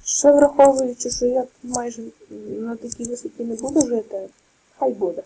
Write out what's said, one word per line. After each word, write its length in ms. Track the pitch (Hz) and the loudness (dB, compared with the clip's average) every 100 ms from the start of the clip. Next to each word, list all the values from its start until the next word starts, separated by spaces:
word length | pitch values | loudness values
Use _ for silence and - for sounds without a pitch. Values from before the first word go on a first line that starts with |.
Ще 280 | - - 285 | -4 2 6
враховуючи, 760 | 285 285 - 277 269 262 247 247 | 6 6 8 6 6 -2 -4 -8
що 160 | - 247 | -2 0
я 160 | 254 | 0
тут 80 | 247 _ | -4 _
майже 400 | 247 247 240 233 226 _ - 208 214 | -6 -4 -4 -8 -16 _ -20 -16 -12
на 280 | 208 226 233 | -10 -8 -10
такій 280 | 240 233 | -10 -8
висоті 400 | 233 240 - - | -6 -6 -10 -10
не 100 | 233 | -8
буду 340 | 220 262 302 247 | -6 -2 0 2
жити, 400 | 233 214 196 190 _ _ _ _ _ | 0 -4 -10 -12 _ _ _ _ _
хай 140 | 269 | -4
буде. 300 | 196 185 165 | -2 -4 -6